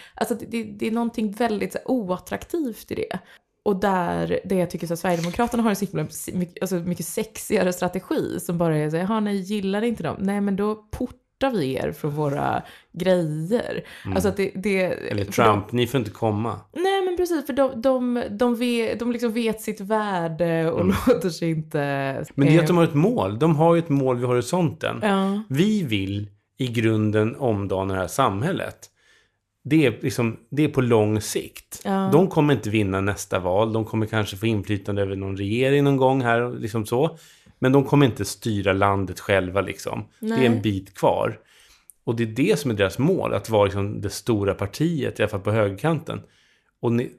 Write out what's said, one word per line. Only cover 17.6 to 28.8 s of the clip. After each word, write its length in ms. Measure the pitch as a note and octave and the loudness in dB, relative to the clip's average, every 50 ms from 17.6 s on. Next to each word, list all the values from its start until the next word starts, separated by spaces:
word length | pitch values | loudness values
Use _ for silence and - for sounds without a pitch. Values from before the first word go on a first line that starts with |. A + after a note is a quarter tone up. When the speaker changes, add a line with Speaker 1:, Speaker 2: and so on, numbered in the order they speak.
| C4+ B3+ C4 A3+ | 2 2 0 0
Speaker 1:
de, 420 | A3+ C4+ C4 B3+ B3 B3 A#3+ A#3+ - - | 2 2 2 2 0 -2 -2 -2 -4 -4
de 240 | G#3 G#3 B3 A#3+ A#3+ | -2 0 2 2 2
vet, 440 | A3 B3 A#3+ A#3+ A#3 A3+ G#3+ - G#3+ | 2 0 0 0 0 0 0 -2 -2
de 120 | A#3 A#3+ | -2 -2
liksom 200 | A#3+ A3+ A#3+ A#3 G#3+ | -2 0 -2 -2 0
vet 280 | A#3+ A#3 A3 G#3+ A3 | 0 0 0 -2 -4
sitt 200 | - A3 G3+ - | -6 -8 -8 -8
värde 880 | G3 F#3+ A3 G#3+ G#3+ G#3 F#3+ F3 E3+ E3 D#3+ D#3 F3 E3 E3 E3 D#3+ D#3+ | -4 -2 -2 0 0 -2 -2 -2 -2 -2 -2 -2 0 0 0 0 0 0
och 100 | - F3 | 0 2
Speaker 2:
Mm. 140 | F3 F#3 F#3+ - | 2 2 2 2
Speaker 1:
<laughs> 60 | - | 4
låter 220 | B3 A#3+ E3 F3 F3+ | 2 2 2 0 -4
sig 200 | E3 - F3 E3 | -4 -2 -2 -2
inte, 280 | E3 D#3 D#3 - - D3+ C#3+ C#3+ C#3 C#3 C3+ C3+ C3+ B2 D3+ - - | -2 -2 -4 -4 -4 -2 -2 -2 -2 -2 -2 -2 -4 -6 -8 -4 0
Speaker 2:
Men 120 | - C#3 | 4 6
det 60 | C#3+ D#3 | 6 6
är 20 | |
att 60 | F3 E3 | 6 6
Speaker 1:
eh, 40 | |
Speaker 2:
de 100 | D#3 F3+ | 6 4
har 60 | E3+ E3+ | 4 4
ett 100 | D#3+ D#3 | 4 4
mål. 460 | C#3+ D#3+ A3 B3 - F#2+ G2 G#2 A#2 | 2 2 2 2 0 0 -2 0 2
De 160 | D3+ E3 D#3+ | 2 2 4
har 200 | C#3+ D#3+ E3+ E3+ | 4 4 4 4
ju 40 | E3+ | 4
ett 100 | E3 E3 | 2 2
mål 280 | C#3 C#3 C3+ C3 B2 | 0 2 2 2 0
vid 80 | A#2+ B2 | 0 0
horisonten. 720 | B2 B2 B2 A#2+ - - F#3 F3 C#3 - - - G#2+ A2+ A#2+ | 0 0 0 0 0 0 0 0 0 -2 -2 -4 -6 -4 -2
Speaker 1:
Ja. 420 | G#3 G#3 G3 G3 F#3+ G3 G3 G#3 A3 - | 0 2 2 2 2 0 -2 -4 -4 -2
Speaker 2:
Vi 340 | C3 C#3 F#3+ G#3+ G#3+ G#3 F3 | 0 2 2 2 2 0 0
vill 460 | A#2+ A2 G2+ F#2+ F#2+ G2+ G2+ G2+ G2+ - _ _ _ _ | 0 -2 -2 -2 -2 -4 -4 -6 -8 -12 _ _ _ _
i 100 | - C3+ | -6 -6
grunden 680 | B2 A2+ A#2 A2 A2+ A2 G#2+ G#2+ G#2+ G#2 G#2+ G#2+ A2+ C3+ | -2 0 2 2 4 4 4 2 2 2 2 2 0 0
omdana 580 | D3 C#3+ A#2+ G#2+ G2 G2+ F#2+ G2 F#2 F#2+ G2 F#2+ | -2 -2 0 0 0 -2 -2 -2 -2 -2 -2 -2
det 60 | F#2+ | -2
här 80 | F#2 | -4
samhället. 680 | F2 - - C3+ A#2 G2 G2 B2+ F3+ F3+ A2 F#2 - - - | -2 0 2 2 2 2 0 -2 -2 -2 -4 -6 -8 -10 -14